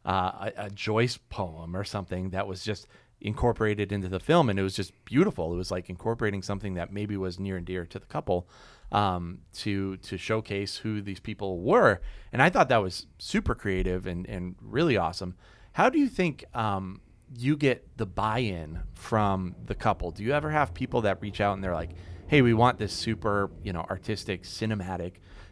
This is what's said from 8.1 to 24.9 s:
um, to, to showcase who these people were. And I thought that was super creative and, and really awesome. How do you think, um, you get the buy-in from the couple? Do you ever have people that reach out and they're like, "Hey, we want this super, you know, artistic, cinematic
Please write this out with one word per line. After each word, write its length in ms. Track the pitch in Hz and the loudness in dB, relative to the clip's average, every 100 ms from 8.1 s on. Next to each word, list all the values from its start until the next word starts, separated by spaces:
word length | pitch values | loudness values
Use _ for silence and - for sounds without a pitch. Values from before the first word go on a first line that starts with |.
| 156 - 90 - - - - - | -6 0 -2 -2 -16 -20 -20 -2
um, 480 | 101 101 90 85 90 - | 2 2 0 -4 -10 -16
to, 420 | - 107 98 98 95 | -8 -4 -2 -2 -6
to 200 | - 92 | -8 -6
showcase 600 | - 110 110 101 98 - | -2 -2 -2 -4 -4 -6
who 260 | 110 104 | -4 -4
these 160 | 101 95 | -6 -10
people 420 | - 104 101 90 | -10 -6 -4 -2
were. 380 | 104 233 151 95 - - - | 2 6 6 4 -2 -12 -4
And 80 | 120 | 4
I 100 | 160 | 4
thought 180 | 180 151 | 6 6
that 140 | 117 | 4
was 260 | 95 - - - | 2 -4 -12 -14
super 380 | - - 120 123 | -2 -2 0 -2
creative 500 | 104 92 92 92 98 | 0 0 0 0 -2
and, 220 | 87 92 | -6 -6
and 260 | 98 90 90 | -6 -8 -10
really 360 | 107 113 165 104 | -4 0 4 4
awesome. 380 | 82 82 90 - - - - | 2 -2 -8 -10 -18 -20 -6
How 160 | - 220 | 4 4
do 100 | 302 | 6
you 80 | 277 | 2
think, 360 | - 175 139 - | 2 0 -2 -8
um, 460 | 123 110 98 95 98 - - - 120 | -4 -2 -2 -4 -10 -18 -20 -18 -4
you 220 | 127 147 | 0 4
get 280 | 139 - - - | 4 2 -4 -6
the 80 | 101 | -6
buy-in 760 | 87 107 117 113 87 76 85 - | -2 0 2 0 -2 -6 -8 -8
from 600 | - - 110 101 95 90 - 113 | -10 0 2 4 2 -2 -6 -8
the 80 | |
couple? 360 | 101 113 95 87 | -2 0 0 -2
Do 120 | 80 | -4
you 80 | 110 | 0
ever 180 | 147 151 | 0 2
have 220 | 151 139 | 2 2
people 300 | - 131 123 | 0 -2 2
that 180 | 107 92 | 2 0
reach 220 | 104 95 | -2 2
out 100 | 101 | 2
and 100 | 98 | 2
they're 120 | 95 | 0
like, 160 | 85 85 - - - - | -2 -4 -10 -14 -12 4
"Hey, 120 | 147 | 6
we 140 | 120 | 8
want 240 | 110 120 - | 8 6 4
this 120 | 104 | -2
super, 600 | - 113 107 107 101 98 - | -4 -4 -2 2 2 0 -4
you 80 | 104 | -6
know, 80 | 87 - | -4 -4
artistic, 540 | 92 - 107 - 90 | -6 -4 -4 -4 -6
cinematic 720 | - - 110 104 92 | -6 -4 -2 -2 -2